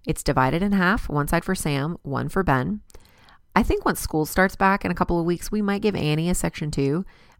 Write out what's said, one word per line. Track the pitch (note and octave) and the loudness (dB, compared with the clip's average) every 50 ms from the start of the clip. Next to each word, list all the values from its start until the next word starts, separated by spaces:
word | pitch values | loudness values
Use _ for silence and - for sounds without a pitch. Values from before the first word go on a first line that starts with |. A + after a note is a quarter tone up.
| - | -6
It's | - D3+ - - | -4 -4 -2 -2
divided | - C#3+ C3+ C3 C3 C#3 E3+ F#3+ | 0 2 2 2 2 2 0 0
in | G3+ G3+ | 0 2
half, | G3 F3+ F3 G3+ B3+ - - | 2 2 2 2 0 0 -2
one | D3+ D3 C#3+ | 0 0 0
side | - - E3+ - | 2 0 0 0
for | - F#3+ | 0 -2
Sam, | F#3 - D#3+ C#3+ C#3 C3+ D#3 E3+ - - | -2 -2 -2 -2 0 -2 -2 -4 -6 -8
one | - C3+ B2 A#2+ D3+ | -6 -6 -4 -4 -2
for | - F#3+ F#3+ | -2 0 2
Ben. | E3+ C#3 C3 B2+ F3 G#3 G#3 - - - - - - - - - - - - _ _ - | 2 2 2 2 -2 -4 -6 -8 -14 -20 -20 -20 -20 -20 -20 -20 -20 -20 -20 _ _ 0
I | B3+ A#3+ | 0 2
think | - F4 G#4 - | 2 0 0 0
once | E4 C#4+ - | -2 -2 -2
school | - - - D#3 D3+ | -4 -4 -2 -2 -2
starts | D3+ - - F#3 G3 - | 0 2 2 2 2 2
back | - G3 F#3+ G3 G3+ - | 2 2 2 2 2 0
in | F#3+ | -2
a | F3+ | -2
couple | E3+ F3+ - F3 E3+ | 0 0 0 2 0
of | E3 | 2
weeks, | E3+ F3 E3+ - - | 0 0 -2 -2 -4
we | - G#3+ G#3 | -4 -2 0
might | G3 G3+ G3+ | 0 0 0
give | G#3 G#3+ G3 | 0 0 0
Annie | F3 E3 D3+ D3+ D#3 D#3+ F3 | 0 0 0 0 0 2 0
a | F3+ | 0
section | - - E3 - - E3 D3+ | 0 0 -2 -4 -4 -6 -4
too. | D3+ - C#3 C#3 C#3+ E3+ F#3+ - - - - - - - | -2 0 0 0 0 0 -2 -6 -12 -20 -20 -20 -20 -14